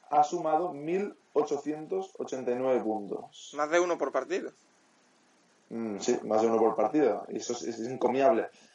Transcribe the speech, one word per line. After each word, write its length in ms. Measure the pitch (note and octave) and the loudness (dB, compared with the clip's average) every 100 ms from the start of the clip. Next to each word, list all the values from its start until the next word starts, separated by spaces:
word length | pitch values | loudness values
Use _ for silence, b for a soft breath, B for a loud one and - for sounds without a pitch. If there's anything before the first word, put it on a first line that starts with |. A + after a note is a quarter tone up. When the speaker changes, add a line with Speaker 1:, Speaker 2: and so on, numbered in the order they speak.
| - | 0
Speaker 1:
ha 140 | D3 | 2
sumado 480 | - F3 D#3 D#3 F3+ | 2 0 0 0 0
mil 420 | C#3+ D3+ F#3 G3+ - _ | -4 -4 -2 -2 -8 _
ochocientos 800 | - D3 C#3+ C#3+ D#3 D#3 F#3+ F#3+ - | 0 0 -2 -4 -6 -4 -6 -6 -8
ochenta 320 | B2+ C3 B2 | -8 -4 -2
y 60 | B2 | 0
nueve 260 | C3 B2 | 2 2
puntos. 680 | G#2+ G#2+ G2+ - - - - C#3+ | 2 -4 -4 -8 -10 -18 -12 -4
Speaker 2:
Más 140 | D3+ | 0
de 100 | E3+ | 2
uno 160 | F3+ D#3+ | 2 0
por 160 | C#3+ | -2
partido. 380 | D3 C3 F#3 - _ _ _ _ _ _ _ _ _ _ _ - | -2 -2 -4 -6 _ _ _ _ _ _ _ _ _ _ _ -14
Speaker 1:
Mm, 280 | A#2 A2+ G2 | -8 -6 -4
sí, 180 | - B2 | -2 -2
más 180 | A2+ G#2+ | 2 2
de 60 | A2+ | 4
uno 100 | A2+ | 4
por 180 | A2 - | 4 4
partido. 480 | - D3+ C3 - - | 2 4 4 2 -4
Y 100 | - | -8
eso 160 | G2+ | -6
es, 80 | A#2+ | -6
es 180 | - A2+ A#2 | -6 -6 -6
encomiable. 600 | C3 - B2+ C3+ A#2 F#2 b b | -2 0 4 4 4 0 b b